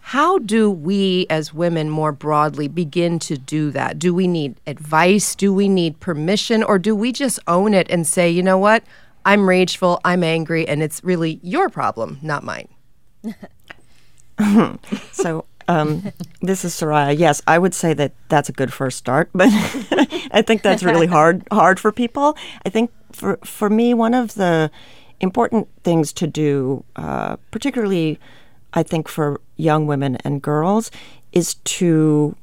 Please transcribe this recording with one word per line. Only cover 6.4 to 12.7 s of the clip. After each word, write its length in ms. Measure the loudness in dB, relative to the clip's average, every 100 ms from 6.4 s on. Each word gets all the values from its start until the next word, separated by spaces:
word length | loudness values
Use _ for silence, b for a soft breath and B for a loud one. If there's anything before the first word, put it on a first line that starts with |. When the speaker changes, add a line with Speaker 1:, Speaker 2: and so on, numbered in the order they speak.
| 0 0
Speaker 1:
Or 160 | 2 0
do 180 | 2 0
we 160 | -2
just 280 | -2 -4 -4 0
own 260 | 2 4
it 160 | 2 2
and 160 | 0 -2
say, 240 | 2 2
"You 140 | 2
know 160 | 2 4
what? 240 | 4 2 0 b b b 2
I'm 240 | 4 4
rageful, 500 | 4 2 0 0 0 0
I'm 180 | 0
angry, 440 | 0 -2 -2 -2 -2
and 160 | -2
it's 200 | -4 -4
really 360 | -4 -2 -2 -4
your 280 | -6 -2 -2
problem, 500 | -2 -6 -4 -8 -8
not 220 | -8 -8
mine"? 240 | -8 -12 -14